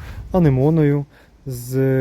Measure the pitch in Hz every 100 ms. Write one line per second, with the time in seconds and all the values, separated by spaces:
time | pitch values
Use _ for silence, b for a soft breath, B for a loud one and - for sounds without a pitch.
0 | B B - 185 156 131 143 165 147 143
1 | 143 b b _ 139 123 120 131 135 131